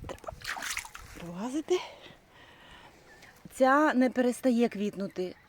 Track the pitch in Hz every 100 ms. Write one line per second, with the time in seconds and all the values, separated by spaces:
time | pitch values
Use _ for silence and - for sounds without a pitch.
0 | - - - - - - - - - -
1 | - - 170 175 240 294 - 359 - -
2 | - - _ - - - - - - -
3 | - - - - - - 262 277 302 247
4 | 254 254 247 233 262 233 233 196 208 175
5 | 196 - 180 -